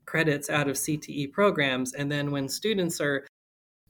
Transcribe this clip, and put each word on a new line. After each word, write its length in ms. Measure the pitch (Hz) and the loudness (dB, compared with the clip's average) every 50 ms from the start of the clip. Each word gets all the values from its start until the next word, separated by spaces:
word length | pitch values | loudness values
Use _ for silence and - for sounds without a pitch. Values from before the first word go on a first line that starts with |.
| _ | _
credits 440 | - - 160 160 156 143 143 147 - | -4 -2 0 2 2 2 0 0 -2
out 200 | 151 147 143 143 | 0 0 0 0
of 100 | 131 - | -2 -2
C 180 | - 156 151 | -2 -2 -2
T 260 | 151 - - 147 143 | -4 -4 -6 -6 -4
E 40 | 139 | -6
programs. 680 | 139 - 202 208 202 165 151 143 135 127 127 127 127 - | -2 2 4 4 4 4 4 2 2 2 0 -2 -4 -4
And 180 | 143 143 143 | -4 -2 -2
then 180 | 147 143 143 143 | 0 0 0 0
when 180 | 143 139 135 135 | -2 -2 -2 -4
students 520 | - - - 214 220 190 175 165 - - | -4 -2 0 0 2 2 0 0 0 0
are 260 | 151 143 139 - - - _ _ _ _ _ _ _ _ _ _ _ | 0 0 0 0 -2 -8 _ _ _ _ _ _ _ _ _ _ _